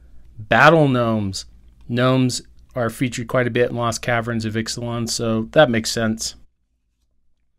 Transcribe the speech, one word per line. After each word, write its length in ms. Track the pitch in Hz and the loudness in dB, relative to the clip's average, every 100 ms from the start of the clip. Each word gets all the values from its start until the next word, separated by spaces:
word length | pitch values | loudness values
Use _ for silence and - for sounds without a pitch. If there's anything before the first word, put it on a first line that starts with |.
| - - - - | -20 -20 -20 -14
Battle 520 | 110 113 147 165 143 | 0 6 6 6 4
Gnomes. 560 | 127 117 110 101 95 - - - _ - | 2 0 -2 -2 -6 -12 -20 -20 _ -6
Gnomes 540 | 120 127 131 127 - - - - 127 | 0 2 2 0 -2 -12 -20 -12 -6
are 140 | 113 | -4
featured 400 | 113 127 123 117 | -2 -6 -4 -4
quite 180 | 127 120 | -2 0
a 40 | |
bit 180 | 120 120 | 0 0
in 80 | 120 | 0
Lost 240 | 117 110 | -4 -4
Caverns 420 | - 117 113 113 | -2 -2 -2 -4
of 120 | 110 110 | -4 -4
Ixalan, 540 | 113 120 117 117 117 | -6 -8 -8 -6 -6
so 340 | - 117 113 113 | -4 -2 -2 0
that 180 | 156 151 | 4 4
makes 200 | 113 113 | 4 -2
sense. 440 | 117 110 113 - - - _ _ _ _ _ _ _ _ _ _ | -2 -2 -2 -8 -12 -20 _ _ _ _ _ _ _ _ _ _